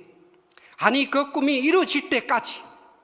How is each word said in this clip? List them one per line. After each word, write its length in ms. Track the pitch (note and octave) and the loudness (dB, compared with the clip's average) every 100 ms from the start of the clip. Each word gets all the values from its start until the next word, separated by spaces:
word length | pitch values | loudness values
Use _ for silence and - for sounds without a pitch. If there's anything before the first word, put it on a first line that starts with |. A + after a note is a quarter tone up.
| - - - _ _ - - - | -20 -20 -20 _ _ -20 -20 0
아니 320 | G3+ C4 C4 | 2 2 0
그 200 | C#4 C#4 | 0 -2
꿈이 280 | D4+ C#4 C4+ | 0 0 0
이루어질 500 | C#4 F#4 D#4+ C#4+ - | 2 2 2 -2 -2
때까지 500 | B3+ - A#3+ - - - - - _ | -4 0 -2 -4 -14 -16 -20 -20 _